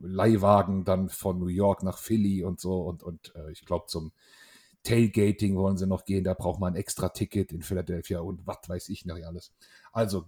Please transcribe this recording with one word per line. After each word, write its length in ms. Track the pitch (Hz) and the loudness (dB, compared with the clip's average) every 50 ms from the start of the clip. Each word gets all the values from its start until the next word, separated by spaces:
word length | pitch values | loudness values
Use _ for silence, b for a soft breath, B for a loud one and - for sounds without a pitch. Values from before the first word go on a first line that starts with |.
Leihwagen 840 | 80 90 95 95 98 113 113 101 95 101 104 101 95 90 98 95 90 | -10 -6 0 2 4 6 6 6 6 6 6 6 6 2 0 -2 2
dann 240 | 98 92 92 95 90 | 2 2 2 0 -4
von 320 | - - - 98 90 90 | -4 -4 -4 -2 -2 -2
New 80 | 90 90 | -2 -2
York 340 | 87 95 104 101 95 - | 0 2 2 2 2 2
nach 160 | 95 95 - - | -2 -4 -4 -6
Philly 460 | - - 110 110 104 101 98 95 87 | -4 0 2 2 4 2 2 0 -2
und 160 | 95 90 - | -4 -4 -4
so 220 | - 90 92 92 | -4 -2 -2 -2
und, 200 | 85 82 85 78 | -2 -4 -8 -8
und, 320 | - 87 82 80 _ - _ | -12 -14 -14 -14 _ -18 _
äh, 160 | 80 76 - | -14 -14 -14
ich 140 | 85 - _ | -16 -16 _
glaub, 240 | - 90 85 - - | -4 -4 -4 -4 -6
zum 240 | - 85 80 80 b b b b b b b b b b b b b b _ | -8 -8 -8 -8 b b b b b b b b b b b b b b _
Tailgating 720 | - 120 117 117 104 - 110 101 104 101 - 107 101 98 | 2 4 4 4 4 4 4 4 4 4 2 2 2 2
wollen 200 | 92 95 95 98 | 2 2 2 2
sie 120 | 90 95 95 | 2 2 0
noch 160 | 95 92 - | 0 -2 -2
gehen, 180 | - 95 95 | -2 0 0
da 120 | 90 92 92 | 2 0 -2
braucht 260 | - - 90 87 90 | 0 -2 -2 -2 0
man 140 | 92 90 87 | -2 -2 -2
ein 20 | |
extra 320 | 90 98 - - - 92 90 | -4 -4 -6 -4 -4 -4 -4
Ticket 420 | - - 104 - - 104 92 - | -2 -4 -6 -2 0 -2 -2 -2
in 120 | 78 82 | -4 -12
Philadelphia 580 | 85 - 98 90 85 - 90 85 - - 87 85 | -6 -4 -4 -4 -2 -4 -6 -6 -4 -4 -6 -4
und 260 | 85 92 95 85 87 | -4 -6 -8 -8 -8
was 120 | 90 - - - - | -10 -10 -10 -8 -8
weiß 220 | 90 90 - - | -8 -8 -6 -8
ich 160 | 104 - - | -10 -8 -8
noch 100 | 90 82 | -10 -10
alles. 360 | 87 82 82 82 85 - - _ b b b b b b b | -10 -10 -12 -12 -12 -14 -16 _ b b b b b b b
Also 320 | _ 113 113 101 98 92 82 | _ 0 0 0 0 -4 -6